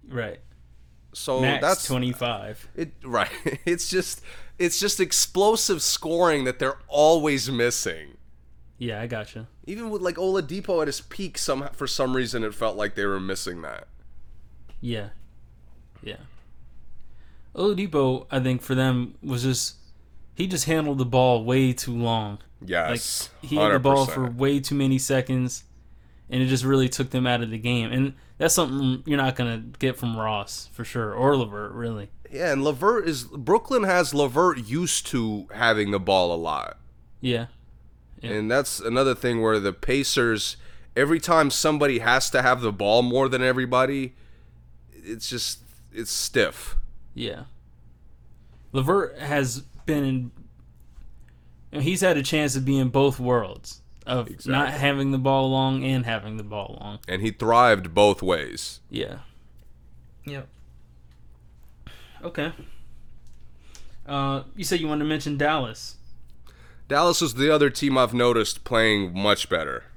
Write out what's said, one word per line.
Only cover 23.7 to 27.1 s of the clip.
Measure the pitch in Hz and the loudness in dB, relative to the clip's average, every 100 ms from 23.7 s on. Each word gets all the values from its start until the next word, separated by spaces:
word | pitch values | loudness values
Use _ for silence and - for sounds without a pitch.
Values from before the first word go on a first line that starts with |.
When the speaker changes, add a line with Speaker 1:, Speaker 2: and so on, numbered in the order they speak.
Speaker 1:
the | - | 4
ball | 135 139 131 | 6 4 4
for | |
Speaker 2:
hundred | 131 123 | 0 -4
percent. | 120 | 0
Speaker 1:
way | 139 143 | 2 2
too | 135 | 0
many | 143 135 135 | 0 2 2
seconds, | - 135 127 127 127 - - - - - - - - | 2 0 0 -2 -2 -6 -14 -20 -20 -20 -20 -20 -4
and | 127 | 0
it | 127 | 2
just | 131 | 2
really | 131 135 127 | 4 4 2
took | - 131 | 0 -2